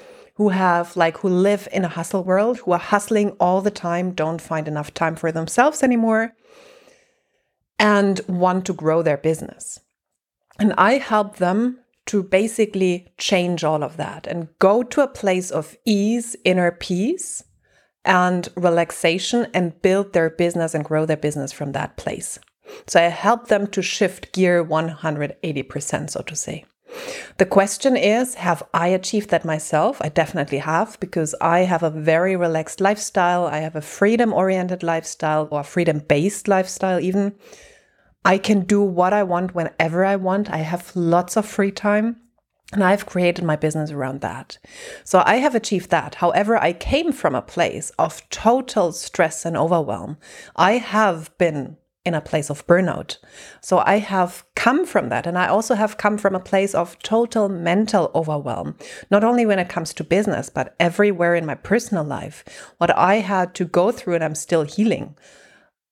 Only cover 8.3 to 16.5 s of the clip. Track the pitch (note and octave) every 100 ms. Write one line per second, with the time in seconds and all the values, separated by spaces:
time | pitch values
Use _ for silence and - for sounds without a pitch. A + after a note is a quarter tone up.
8.3 | F3 F3+ F#3 F#3 D3+ D#3 E3 D#3+ C#3+ D#3
9.3 | D#3+ - - - - _ _ _ _ _
10.3 | _ _ - G#3 - G3+ C4+ - G#3+ G3+
11.3 | - F3+ G3+ B3 B3+ _ _ - G3+ F#3+
12.3 | F#3+ A3 A3+ G#3+ F#3+ F#3 F3 - - -
13.3 | F#3 F3+ E3+ D#3 D3+ D3 D#3+ - - -
14.3 | E3+ D#3+ - G3 A3+ B3 D4 C4+ - G3
15.3 | F#3 F#3 D#3 D3+ - A#3 G3+ G#3 A#3+ -
16.3 | - F#3